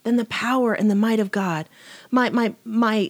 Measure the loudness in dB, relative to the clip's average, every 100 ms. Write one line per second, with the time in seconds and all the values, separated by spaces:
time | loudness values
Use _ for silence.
0 | -2 0 0 -4 -2 0 0 2 2 2
1 | 2 0 0 -2 -2 -4 -8 -14 -20 -20
2 | -4 0 0 0 -2 -4 -4 0 2 0